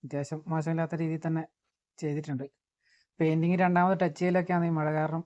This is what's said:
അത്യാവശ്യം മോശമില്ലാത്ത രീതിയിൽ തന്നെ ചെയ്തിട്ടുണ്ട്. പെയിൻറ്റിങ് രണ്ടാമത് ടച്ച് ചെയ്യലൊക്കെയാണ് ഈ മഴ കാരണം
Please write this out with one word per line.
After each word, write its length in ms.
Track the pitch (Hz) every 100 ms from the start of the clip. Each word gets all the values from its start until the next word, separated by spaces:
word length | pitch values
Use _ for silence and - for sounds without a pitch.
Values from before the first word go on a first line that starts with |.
അത്യാവശ്യം 360 | 131 143 143 156 156
മോശമില്ലാത്ത 440 | 160 156 165 160 165
രീതിയിൽ 200 | 160 160 165
തന്നെ 160 | 160 160 _ _ _ _ -
ചെയ്തിട്ടുണ്ട്. 460 | 156 147 147 135 139 _ _ _ _ _ _ _
പെയിൻറ്റിങ് 380 | 160 160 165 180
രണ്ടാമത് 340 | 185 175 180 190
ടച്ച് 180 | 180 156
ചെയ്യലൊക്കെയാണ് 460 | 180 180 180 180 170
ഈ 40 | 160
മഴ 100 | 151 156
കാരണം 260 | 156 160